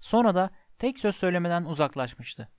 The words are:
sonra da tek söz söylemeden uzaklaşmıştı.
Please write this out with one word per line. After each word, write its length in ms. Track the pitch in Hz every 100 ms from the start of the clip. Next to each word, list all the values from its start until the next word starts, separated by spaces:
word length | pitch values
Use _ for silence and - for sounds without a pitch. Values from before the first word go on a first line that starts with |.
sonra 340 | - 226 233
da 160 | 180 190 - _ -
tek 200 | 247 262
söz 180 | 214 -
söylemeden 480 | 185 180 170 170
uzaklaşmıştı. 840 | 170 151 143 139 123 - 120 - 113